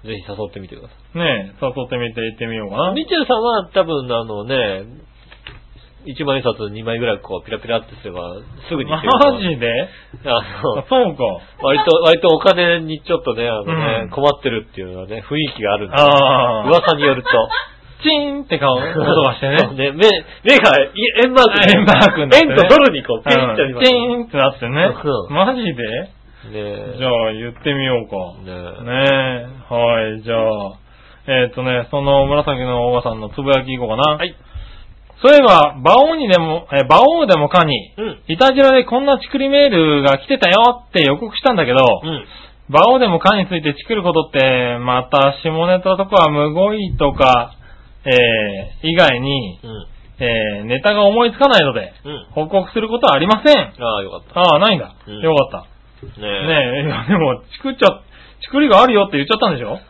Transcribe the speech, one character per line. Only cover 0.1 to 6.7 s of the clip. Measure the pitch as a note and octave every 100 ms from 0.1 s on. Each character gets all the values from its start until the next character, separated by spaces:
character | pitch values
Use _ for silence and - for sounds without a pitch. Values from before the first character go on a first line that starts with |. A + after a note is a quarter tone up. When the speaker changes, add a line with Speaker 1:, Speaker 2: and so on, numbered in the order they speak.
Speaker 1:
ひ | G#2 F2+
誘 | G2+ G2+
っ |
て | G#2
み | F#2+
て | -
く |
だ | -
さ |
い。 | _ - E3
Speaker 2:
ね | E3 A#2+ G2 -
え、 |
誘 | C3+ C3 A#2+
っ |
て | B2
み | A#2+
て | A2+
行 | A2+ A2+
っ |
て | A#2
み | A2+
よ | G#2
う |
か | G#2
な。 | F3
Speaker 1:
ミ | B3+
ッ | D#4+
チ |
ェ | E4+
ル | C#4
さ |
ん | A#3+
は | A#3 A3+ F3
多 | G3+
分 | E3 D3+ B2
あ | A#2
の | A2+ G#2
ね、 | G#2+ C3 G#2+ F#2+ G#2+ D3 - _ - - - - - - - - -
一 | B2+
万 | C#3+ C3+
円 |
札 | A#2+ A2 G#2